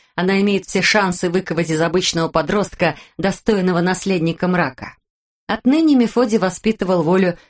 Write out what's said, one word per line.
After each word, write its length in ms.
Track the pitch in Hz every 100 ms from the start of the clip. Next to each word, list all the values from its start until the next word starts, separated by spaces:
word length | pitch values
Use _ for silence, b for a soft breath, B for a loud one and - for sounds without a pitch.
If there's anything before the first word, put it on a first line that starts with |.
| B -
она 260 | 185 196
имеет 240 | 202 196 -
все 160 | 196
шансы 480 | 175 214 190 175 180
выковать 400 | 175 185 165 160
из 120 | 156
обычного 460 | 165 175 180 170 165
подростка 720 | 165 151 208 185 - 170 143 B -
достойного 640 | 196 185 - 208 185 175
наследника 680 | 175 180 196 185 165 165 180
мрака? 500 | 180 147 - - - _ _ _ _ -
Отныне 480 | 220 247 302 320 269
Мефодий 420 | 226 - 226 220
воспитывал 640 | 185 175 220 220 180 180
волю 340 | 156 185 185 170 B